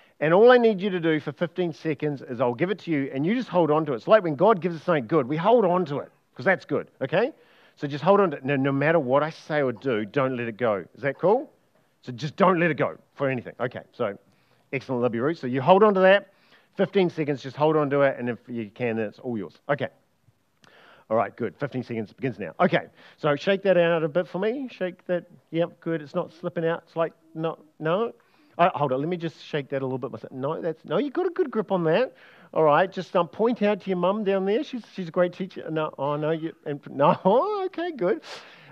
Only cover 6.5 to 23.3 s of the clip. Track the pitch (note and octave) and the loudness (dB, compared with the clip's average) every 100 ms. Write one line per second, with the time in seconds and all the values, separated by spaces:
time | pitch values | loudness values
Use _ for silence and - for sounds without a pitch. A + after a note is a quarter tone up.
6.5 | F3+ - B2+ - - C3+ E3+ B3 - _ | -2 -2 -6 -6 -8 -2 0 -2 -4 _
7.5 | _ _ _ D3 C#3+ D#3 G3+ F#3+ C#3+ C3 | _ _ _ -8 -2 4 4 4 0 -2
8.5 | C#3+ C#3 C#3 D3 E3+ B2 C3+ D3+ - - | 0 0 2 2 2 2 2 0 -6 -6
9.5 | D3+ C3+ A2 C3+ A2 G#2+ C#3+ C3 B2 A#2 | -2 -2 -2 -4 -2 -2 -2 -2 -2 -6
10.5 | G#2 A#2+ G2+ E2 - C3 C3+ E3+ A#3 D#4 | -4 -2 -2 -6 -8 -8 -2 2 2 -2
11.5 | _ _ _ _ _ - B2 D3 - F#3 | _ _ _ _ _ -14 -10 -8 0 2
12.5 | F3+ E3+ C#3 A#2 D#2+ _ - C#3 B2+ F2+ | 4 2 0 -2 -4 _ -6 -4 -4 -6
13.5 | - B2 G#2+ - - A2+ - _ _ _ | -8 -8 -8 -12 -6 -6 -6 _ _ _
14.5 | _ _ C3+ - B2+ A#2+ A2+ C3 E3 C3 | _ _ -8 -6 -2 0 0 -2 -2 -4
15.5 | C3 C3 F#3+ G#3+ F#3+ F#3 G3+ G3+ _ _ | 0 4 6 6 6 6 6 2 _ _
16.5 | _ _ - G3 G3+ F3 D#3 D3 C#3 C3+ | _ _ -4 -2 2 0 0 -4 -4 -8
17.5 | B2+ D#3 D#3 D3 C#3+ C#3 B2 B2 A2+ - | -2 2 2 2 2 2 0 -6 -8 -8
18.5 | A#2+ G#2+ - B2 A2+ G#2+ - C3 A2+ F2 | -10 -10 -6 -4 -2 -4 -8 -8 -8 -8
19.5 | - - C#3 B2 _ _ _ _ _ _ | -10 -6 -4 -6 _ _ _ _ _ _
20.5 | _ _ - - - - A2 G#2 - A2+ | _ _ -20 -20 -20 -4 -2 -2 -4 -8
21.5 | - C3+ B2+ A#2+ A2+ G#2+ - C3+ G2+ F2+ | -6 -8 -8 -8 -8 -8 -8 -8 -6 -8
22.5 | - F3 D#3 E2+ _ - - D3+ | 0 0 0 -4 _ -20 -6 -2